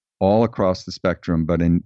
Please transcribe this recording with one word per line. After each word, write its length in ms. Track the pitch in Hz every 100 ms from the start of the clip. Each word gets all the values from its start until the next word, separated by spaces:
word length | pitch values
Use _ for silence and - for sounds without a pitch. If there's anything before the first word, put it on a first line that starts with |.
| _ -
all 260 | 95 107 113
across 400 | 117 95 92 -
the 80 |
spectrum, 520 | - 92 85 - 82 80
but 160 | 85
in, 220 | 85 85